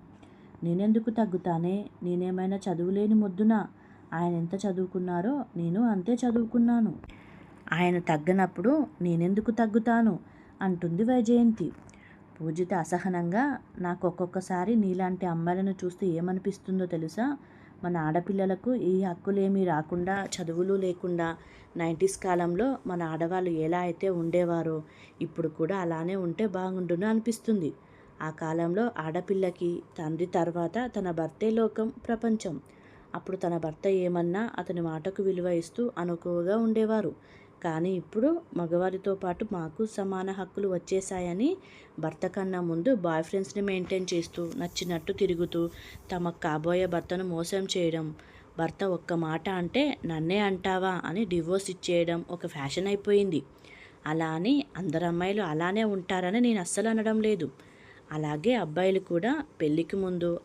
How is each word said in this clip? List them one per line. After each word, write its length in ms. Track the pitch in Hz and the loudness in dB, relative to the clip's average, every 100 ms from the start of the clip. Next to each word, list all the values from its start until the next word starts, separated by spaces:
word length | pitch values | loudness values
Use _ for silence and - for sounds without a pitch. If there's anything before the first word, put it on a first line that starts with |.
| - - - - - - | -20 -20 -20 -20 -20 -6
"నేనెందుకు 480 | 170 175 208 220 233 | 0 2 4 4 2
తగ్గుతానే? 800 | 226 208 180 180 165 175 196 - - | 0 0 0 0 0 0 -2 -4 -6
నేనేమైనా 540 | 175 175 180 185 190 196 | -2 0 0 0 0 -2
చదువులేని 580 | 202 170 175 196 214 | -2 0 0 2 4
మొద్దునా? 540 | 220 208 180 220 220 - - - - - | 4 4 2 4 4 0 -10 -20 -20 -8
ఆయన 220 | 165 175 | -2 0
ఎంత 200 | 170 170 | 0 -2
చదువుకున్నారో 920 | 190 208 185 185 185 180 175 208 285 - 170 | -2 -2 -2 -2 -2 -2 0 0 -2 -4 -4
నేను 260 | 170 185 | 0 2
అంతే 320 | 240 196 196 | 2 2 0
చదువుకున్నాను. 800 | 247 247 233 226 240 233 233 220 - - - - - - - - | 2 2 2 2 4 4 4 2 0 -12 -18 -20 -20 -20 -12 -4
ఆయన 260 | 160 180 175 | 2 4 2
తగ్గనప్పుడు 880 | 175 151 156 190 185 - 196 311 254 - | 2 2 4 4 4 2 2 2 0 0
నేనెందుకు 480 | 175 165 175 202 214 | 0 2 2 2 0
తగ్గుతాను?" 680 | 220 220 226 233 233 226 - - - - - | 2 4 2 4 4 4 2 -6 -20 -18 -4
అంటుంది 420 | 190 175 170 170 | -2 0 0 0
వైజయంతి. 680 | 226 254 220 240 233 220 165 - - - - - - - | 2 4 6 6 6 4 -2 -6 -18 -20 -20 -20 -20 -8
పూజిత 340 | 160 165 180 | -4 -2 0
అసహనంగా, 840 | 190 160 175 190 180 170 202 285 262 - - | 0 0 -2 0 0 0 2 0 -2 -8 -6
"నాకు 300 | 180 180 180 | -4 -2 -2
ఒక్కొక్కసారి 680 | 175 180 185 185 180 185 233 | -2 -4 -4 -4 -2 2 2
నీలాంటి 500 | 196 180 185 180 180 | 2 0 -2 -2 -2
అమ్మాయిలను 480 | 165 170 185 190 190 | 0 0 0 0 -2
చూస్తే 220 | 180 180 190 | -6 -2 -2
ఏమనిపిస్తుందో 800 | 165 180 185 196 196 - 185 180 | 0 0 -2 -4 -6 -2 -2 0
తెలుసా? 500 | 170 165 - 262 277 - - - - | -2 -4 -2 -4 -4 -10 -20 -20 -8
మన 120 | 175 170 | -4 -2
ఆడపిల్లలకు 800 | 156 170 175 196 190 185 240 | 0 0 0 0 0 0 0
ఈ 280 | 247 175 185 | 0 2 2
హక్కులేమీ 640 | 190 170 196 196 196 196 | 0 -2 -2 2 2 4
రాకుండా, 600 | 180 156 156 175 175 196 | 2 2 0 -2 -2 -2
చదువులు 500 | 190 - 165 165 180 | -4 -6 -4 0 0
లేకుండా 640 | 196 185 175 185 170 165 165 - - - 175 | 2 0 -2 -2 -2 -2 -4 -12 -20 -10 -2
నైంటీస్ 420 | 165 160 190 - | -2 2 0 0
కాలంలో 600 | 190 180 175 175 262 262 185 | 0 2 2 2 0 0 -4
మన 160 | 175 | -4
ఆడవాళ్ళు 480 | 160 160 165 185 185 | -2 -2 0 0 0
ఎలా 280 | 160 160 175 | 0 0 0
అయితే 300 | 180 170 190 | 0 0 0
ఉండేవారో 760 | 175 165 175 175 170 160 156 156 - - - | 0 2 2 4 2 0 -4 -6 -18 -16 -8
ఇప్పుడు 280 | 156 - 160 | -8 -2 -4
కూడా 300 | 156 165 196 | 0 0 0
అలానే 380 | 175 160 170 196 | -2 -2 -2 -2
ఉంటే 300 | 170 165 214 | -2 0 0
బాగుండును 600 | 185 185 185 175 170 214 | 0 -2 -2 0 0 2
అనిపిస్తుంది. 680 | 220 226 226 - 208 151 - - - - - | 2 0 -2 0 0 0 -6 -16 -20 -20 -10
ఆ 80 | 156 | -8
కాలంలో 600 | 156 160 165 170 180 240 - | -6 -2 0 0 0 -2 -2
ఆడపిల్లకి 840 | 156 175 180 190 180 175 175 175 - - | -4 -4 -2 0 0 0 -4 -4 -8 -8
తండ్రి 280 | 156 160 175 | -4 -2 0
తర్వాత 640 | 180 165 170 170 220 247 220 | 0 0 0 -2 -2 -4 -2
తన 140 | 185 | -2
భర్తే 400 | 165 160 - 220 | -2 -4 -2 0
లోకం, 420 | 226 220 220 220 - - | 2 2 0 -4 -4 -4
ప్రపంచం. 520 | 226 233 220 190 147 - - - - - | -2 0 0 -2 -8 -12 -20 -20 -20 -12
అప్పుడు 220 | 175 - 185 | -10 -6 -2
తన 200 | 175 170 | -2 0
భర్త 300 | 160 156 196 | -4 -2 2
ఏమన్నా 640 | 190 180 175 170 185 233 - | 2 2 2 0 0 -2 -4
అతని 220 | 175 175 | -4 -2
మాటకు 420 | 165 160 185 196 | -2 -4 -4 -2
విలువ 260 | 190 180 180 | 0 0 0
ఇస్తూ 420 | 170 170 - 240 - | 0 -2 -4 -4 -2
అనుకువగా 580 | 175 170 175 175 175 220 | -2 -2 -2 0 2 2
ఉండేవారు. 840 | 226 220 214 220 185 - - - - - | 2 2 2 2 0 -6 -16 -20 -20 -6
కానీ 300 | 175 160 180 | -2 0 0
ఇప్పుడు 460 | 185 156 220 277 339 - - | -2 -4 0 2 2 -4 -4
మగవారితో 580 | 170 175 185 185 196 | 0 2 0 -2 -2
పాటు 320 | 190 185 175 220 | -2 -2 -4 -4
మాకు 340 | 180 160 156 220 | -4 -6 -4 -4
సమాన 440 | - 196 190 190 | -2 -4 -2 -4
హక్కులు 380 | 190 185 - 202 | -6 -6 -2 -2
వచ్చేశాయని 880 | 175 170 190 - 185 175 180 277 381 - - - - | -2 0 -2 -2 -4 -2 0 0 0 -8 -20 -18 -6
భర్త 280 | 156 - 185 | -6 -2 -4
కన్నా 340 | 196 190 185 | -2 -2 -2
ముందు 340 | 170 165 208 | 0 2 2
బాయ్ 300 | 240 175 160 | 2 2 0
ఫ్రెండ్స్ని 380 | 165 196 190 202 | 0 -4 -4 -4
మెయింటైన్ 440 | 202 190 175 190 185 | -2 -2 -2 -2 -2
చేస్తూ, 360 | 175 170 - 170 - | -2 -4 -6 -6 -4
నచ్చినట్టు 560 | 175 - 175 165 165 | -6 -6 -4 -4 -4
తిరుగుతూ, 580 | 196 190 170 170 170 170 - - - - | 0 0 0 -2 -2 -4 -6 -18 -16 -8
తమ 160 | 180 175 | -4 -4
కాబోయే 560 | 175 165 156 165 180 185 | -2 -2 0 0 2 2
భర్తను 380 | 170 165 180 | -2 -2 -4
మోసం 420 | 185 165 170 196 190 185 | -4 -4 -2 -2 -2 0
చేయడం, 380 | 170 160 156 - - - - - | 0 0 -4 -8 -16 -20 -12 -4
భర్త 260 | 160 - | -4 0
ఒక్క 280 | 196 170 - | -2 -2 -2
మాట 360 | 170 160 160 196 | -2 0 -2 -4
అంటే 500 | 185 175 247 285 - 170 | -4 -2 0 0 -2 -4
'నన్నే 320 | 160 160 202 | -2 0 2
అంటావా' 640 | 202 185 190 185 190 180 | 0 0 0 0 0 -2
అని 200 | - 180 | -4 -4
డివోర్స్ 460 | 208 175 160 190 190 | -2 0 0 0 -2
ఇచ్చేయడం 540 | 180 - 175 170 170 170 | -6 0 2 2 -2 -4
ఒక 160 | 175 170 | -8 -8
ఫ్యాషన్ 400 | 147 139 175 196 | -6 -4 -2 -2
అయిపోయింది. 560 | 202 208 202 196 151 - - - - - - 147 | 0 4 4 4 0 -4 -16 -20 -20 -20 -10 -4
అలా 200 | 160 160 | -2 -2
అని 380 | 160 202 285 - - | 0 2 2 0 -6
అందరు 280 | 185 160 | -2 0
అమ్మాయిలు 380 | 170 170 185 208 | 0 0 0 0
అలానే 420 | 175 156 175 208 | 0 0 0 0
ఉంటారని 560 | 220 196 175 185 180 226 | 0 0 -2 -2 0 2
నేను 200 | 240 214 | 4 2
అస్సలు 280 | 175 - 220 | 0 -2 0
అనడం 320 | 226 214 220 | 2 2 2
లేదు. 300 | 214 196 143 - - - - - - | 2 2 -2 -8 -20 -20 -20 -20 -8
అలాగే 420 | 156 151 151 196 | -4 -2 0 2
అబ్బాయిలు 460 | 247 160 160 190 190 | 2 0 2 2 2
కూడా 440 | 190 170 220 311 - - | 0 0 0 -2 -4 -2
పెళ్ళికి 360 | 151 156 160 196 | 0 0 0 -2
ముందు, 440 | 185 180 170 170 | -2 0 -2 -2